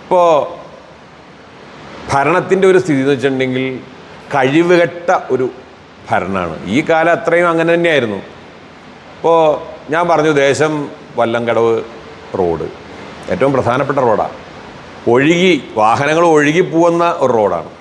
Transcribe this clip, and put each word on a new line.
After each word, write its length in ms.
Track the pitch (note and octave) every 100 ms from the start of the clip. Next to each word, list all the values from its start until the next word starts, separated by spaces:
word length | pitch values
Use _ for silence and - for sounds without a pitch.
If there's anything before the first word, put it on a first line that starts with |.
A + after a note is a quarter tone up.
ഇപ്പോൾ 240 | - F3+ F3 D3+ B2 - - - - - - - - - - - - - - - -
ഭരണത്തിൻ്റെ 560 | C#3 C#3+ F3+ C#3 F#3+ F#3+
ഒരു 80 | F#3
സ്ഥിതി 180 | - C3+
എന്ന് 120 | C3+
വെച്ചിട്ടുണ്ടെങ്കിൽ 500 | C#3 C#3 C3 C3 B2+ C3 C3 - - - - -
കഴിവുകെട്ട 760 | C#3+ C3 D3+ E3+ E3+ E3+ - - F3+ -
ഒരു 120 | B2+ B2+ - - - - - -
ഭരണമാണ്. 460 | A2 F#2 G2 F2 D#2+ F2+
ഈ 40 | A#2+ D#3
കാലം 240 | D#3+ E3 E3
അത്രയും 320 | - E3+ F3
അങ്ങനെ 180 | E3 E3
തന്നെയായിരുന്നു. 460 | E3+ E3+ D3 A#2 G2 - - - - - - - - - -
ഇപ്പോൾ 260 | D#3+ E3 D#3 D3 - - -
ഞാൻ 120 | D#3+ F3
പറഞ്ഞു, 220 | D#3+ D#3 D3
ദേശം 280 | C#3 B2 D#3 D3+ C#3 - - A#2
വല്ലംകടവ് 560 | A#2 A#2 A#2 A2+ A#2 A2+ - - - - - G2
റോഡ് 260 | F2 D#2+ D#2+ - - - - - -
ഏറ്റവും 200 | F2+ C#3 C3+
പ്രധാനപ്പെട്ട 420 | A#2 B2+ C3+ C#3 B2
റോഡാണ്. 280 | G2+ D2+ - - - - - - - -
ഒഴുകി, 400 | A#2+ C#3+ F3 F#3 D3+ - G#2+
വാഹനങ്ങൾ 440 | G#2+ A2+ C#3+ D#3 E3+
ഒഴുകി 280 | D#3 D3 E3 D#3+
പോകുന്ന 320 | D#3+ E3+ E3+ E3+ -
ഒരു 80 | C3 A#2
റോഡാണ്. 320 | G2+ F2 D#2+ -